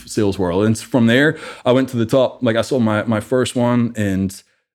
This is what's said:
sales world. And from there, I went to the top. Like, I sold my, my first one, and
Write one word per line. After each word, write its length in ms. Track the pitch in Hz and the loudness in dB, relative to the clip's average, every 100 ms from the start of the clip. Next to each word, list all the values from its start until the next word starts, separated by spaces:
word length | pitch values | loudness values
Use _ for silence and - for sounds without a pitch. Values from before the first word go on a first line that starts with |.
| - | -8
sales 320 | - 104 95 | -2 -2 0
world. 260 | 87 90 110 | -2 0 0
And 100 | 107 | -2
from 300 | - 131 113 | -2 2 4
there, 320 | 123 151 151 - - | 4 2 0 -12 -4
I 100 | - | 2
went 160 | 127 131 | 2 2
to 80 | 120 | -2
the 100 | 113 | 0
top. 340 | 135 123 - | 2 2 0
Like, 140 | 120 113 | 0 0
I 80 | |
sold 180 | 107 135 | 0 0
my, 220 | 110 107 | 0 0
my 160 | 110 107 | 0 -4
first 360 | - 127 120 123 | 0 -2 0 0
one, 380 | 120 120 117 113 | 0 0 -2 -2
and 460 | 101 95 95 - _ _ _ | -2 -2 -4 -6 _ _ _